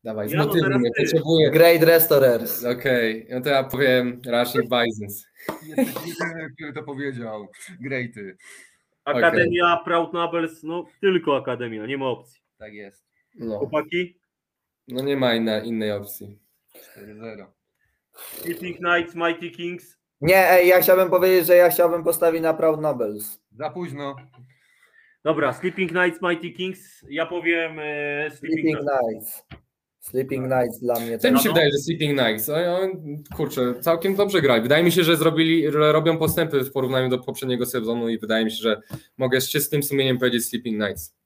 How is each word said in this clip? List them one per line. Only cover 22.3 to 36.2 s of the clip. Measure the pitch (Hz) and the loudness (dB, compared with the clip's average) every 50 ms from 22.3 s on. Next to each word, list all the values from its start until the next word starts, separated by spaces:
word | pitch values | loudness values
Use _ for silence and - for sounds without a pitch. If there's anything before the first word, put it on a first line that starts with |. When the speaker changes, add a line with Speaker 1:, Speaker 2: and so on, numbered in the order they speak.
| 160 165 | 2 2
Speaker 3:
na | 160 160 156 | 0 -2 0
Proud | 160 160 160 156 151 | 2 0 0 0 0
Nobles. | 156 151 139 123 113 104 104 104 104 - - _ _ _ | -2 -4 -2 -2 -4 -6 -6 -8 -12 -14 -16 _ _ _
Speaker 4:
Za | _ 113 151 151 | _ -12 -12 -10
późno. | - 180 175 160 131 143 143 139 139 127 - _ _ - - _ _ _ _ _ _ _ _ _ _ _ _ _ _ _ _ | -8 -10 -10 -10 -10 -10 -10 -10 -12 -12 -20 _ _ -20 -20 _ _ _ _ _ _ _ _ _ _ _ _ _ _ _ _
Speaker 2:
Dobra, | 151 160 147 147 131 | -2 0 2 0 -2
Sleeping | 127 - 180 185 185 196 185 165 | -2 -2 -6 -6 -2 -2 -4 -2
Knights, | 160 180 180 175 165 - | 0 0 0 0 0 -2
Mighty | 190 175 175 165 175 165 | -2 -2 -2 -2 -6 -12
Kings, | - - 180 190 185 - - - - _ _ - | -10 -8 -8 -8 -8 -12 -18 -20 -20 _ _ -10
ja | 139 160 160 | -6 -6 -6
powiem, | 156 175 175 160 170 170 170 165 160 156 156 | -4 -6 -4 -2 0 0 0 -2 -4 -8 -8
e, | 151 151 147 147 147 147 147 147 151 156 | -8 -8 -6 -6 -6 -6 -4 -6 -6 -8
Sleeping | 151 - 143 156 160 160 | -8 -10 -6 -6 -4 -2
Speaker 3:
Sleeping | 156 160 151 143 | 0 -2 -2 -2
Speaker 2:
Knights. | 143 143 139 131 120 117 | -2 -2 0 0 -2 -2
Speaker 3:
Knights. | 110 - - - - - _ _ - - _ _ _ _ _ _ _ _ | -4 -8 -12 -14 -16 -16 _ _ -20 -20 _ _ _ _ _ _ _ _
Sleeping | - - - 127 135 131 135 131 131 | -18 -6 -6 -6 -4 -4 -6 -6 -4
Knights | 127 131 127 123 117 107 - | -2 0 0 0 -2 -4 -6
dla | 123 120 120 117 | -4 -4 -2 -2
mnie | 117 117 117 113 | -4 -6 -4 0
Speaker 1:
Też | - 127 | 0 2
mi | 127 | 2
Speaker 3:
to | 123 | 4
Speaker 1:
się | - - | 2 4
Speaker 2:
No. | - | 2
Speaker 1:
wydaje, | 170 156 147 | 4 4 4
że | 139 143 | 2 0
Sleeping | 147 165 165 143 156 147 143 135 | -2 -4 -4 -2 -2 -2 0 0
Knights, | 123 113 110 107 107 147 | 0 0 0 -2 -4 -4
o, | 147 | -2
o, | 160 175 175 175 185 190 190 185 156 156 147 147 151 - - - | -2 -2 -2 -2 -2 -2 -4 -6 -8 -12 -12 -12 -12 -14 -12 -6
kurczę, | - 156 - - 135 123 123 120 - | -6 -6 -4 -2 -2 -2 -2 -2 -2
całkiem | - 170 165 165 170 190 196 | 0 0 0 2 0 -2 2
dobrze | 185 202 196 196 180 | 2 0 2 2 2
grali. | 147 135 120 113 | 4 4 4 4
Wydaje | 113 123 147 156 175 | 4 4 4 4 4
mi | 175 | 4
się, | 170 185 170 | 4 4 4
że | 160 170 | 4 4
zrobili, | 147 156 160 151 156 165 160 165 165 160 156 | 4 4 2 4 4 2 4 2 2 2 2
ro-, | 143 151 151 151 | 2 4 4 6
robią | 151 156 156 165 165 | 4 4 4 2 2
postępy | 160 | 2